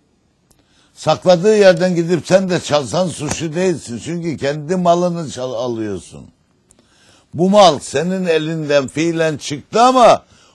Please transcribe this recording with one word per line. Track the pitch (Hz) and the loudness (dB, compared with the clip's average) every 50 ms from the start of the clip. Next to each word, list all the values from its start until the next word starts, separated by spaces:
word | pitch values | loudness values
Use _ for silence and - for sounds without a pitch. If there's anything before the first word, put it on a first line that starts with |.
| _ _ _ _ _ _ _ _ _ _ _ _ _ _ _ _ _ _ _ | _ _ _ _ _ _ _ _ _ _ _ _ _ _ _ _ _ _ _
Sakladığı | - - 156 156 - - 180 180 165 185 214 220 | -6 -2 -2 -2 0 2 2 2 4 4 4 4
yerden | 208 196 185 180 160 185 185 175 | 6 6 6 4 4 0 0 0
gidip | 165 170 165 185 143 - | -2 -2 0 -2 -2 0
sen | - 180 190 190 180 | 2 2 2 2 0
de | 180 151 | -4 -4
çalsan | - - 143 147 131 101 120 170 185 160 | -2 -2 -2 -2 -2 -2 -4 -4 -4 -4
suçlu | - - 147 143 - - 160 165 147 | -6 -8 -8 -8 -8 -8 -8 -6 -4
değilsin. | 175 190 190 160 113 - 113 120 110 104 | -2 -2 -2 -2 -4 -6 -12 -12 -12 -10
Çünkü | 147 170 175 165 170 131 | -10 -10 -8 -8 -8 -8
kendi | 92 131 139 151 151 147 151 185 | -6 -4 -6 -6 -6 -6 -6 -4
malını | 185 175 170 170 175 175 180 170 170 160 123 | 0 2 2 2 2 0 -2 -4 -6 -8 -10
çal-, | 98 127 131 131 117 | -10 -10 -10 -8 -6
alıyorsun. | 110 127 123 117 110 110 104 98 85 - - 78 69 62 - _ _ _ _ _ _ _ _ _ _ _ _ _ _ _ _ _ _ _ _ - | -6 -6 -6 -6 -6 -6 -6 -8 -10 -12 -14 -20 -20 -20 -20 _ _ _ _ _ _ _ _ _ _ _ _ _ _ _ _ _ _ _ _ -4
Bu | 139 175 190 | -2 0 4
mal | 202 208 196 170 143 110 | 6 6 6 6 4 2
senin | - - 135 139 165 180 190 190 185 | -4 -6 -4 -4 -4 -4 -4 -4 -2
elinden | 170 160 156 156 156 165 160 151 143 143 143 131 123 | -2 0 0 -2 -4 -6 -6 -2 0 0 0 0 -2
fiilen | - 147 165 170 165 165 160 160 151 | -4 -4 -2 -2 -2 -2 -2 -2 -4
çıktı | 123 - - 147 151 - _ - 220 | -6 -8 -10 -10 -12 -10 _ 0 2
ama | 240 254 254 254 233 185 131 - - _ _ _ _ _ | 2 4 4 6 6 6 6 4 0 _ _ _ _ _